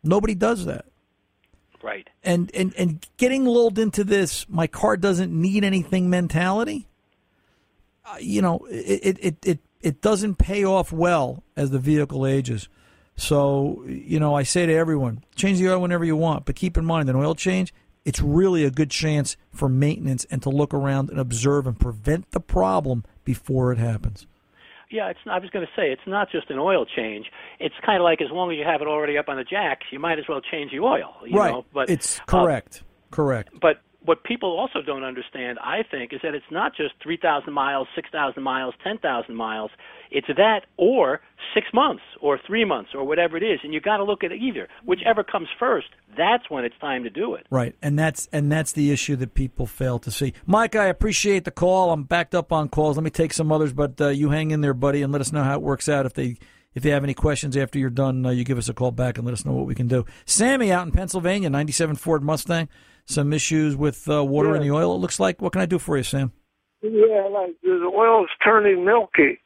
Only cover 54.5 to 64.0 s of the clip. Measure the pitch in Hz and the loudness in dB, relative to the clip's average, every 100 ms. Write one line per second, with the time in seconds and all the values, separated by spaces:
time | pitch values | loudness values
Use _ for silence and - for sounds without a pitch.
54.5 | 151 143 127 139 143 139 143 135 151 135 | 2 2 2 2 2 0 -2 -2 0 0
55.5 | 143 139 139 - 143 131 - 127 120 - | 0 -2 -2 0 0 0 -2 -6 -6 -16
56.5 | _ _ - 147 143 139 - 151 139 147 | _ _ -2 0 0 0 0 0 2 -2
57.5 | 135 135 143 131 120 135 127 127 123 120 | -2 -2 -2 -2 0 0 0 0 0 0
58.5 | 123 113 113 127 117 127 117 120 120 143 | -2 -2 -2 -2 0 -2 -2 -6 -6 -4
59.5 | 131 139 104 123 127 113 - - - 233 | -4 -2 -2 0 0 -2 -12 -2 2 4
60.5 | 269 220 180 175 180 185 185 170 202 175 | 2 2 2 2 0 0 -2 0 0 0
61.5 | 139 151 - 165 147 - 156 143 156 - | 0 -2 0 0 -2 0 0 2 -2 0
62.5 | 170 160 - _ _ - - 143 151 - | -2 -4 -10 _ _ -4 0 0 0 0
63.5 | 156 151 139 147 - | 2 2 2 0 -2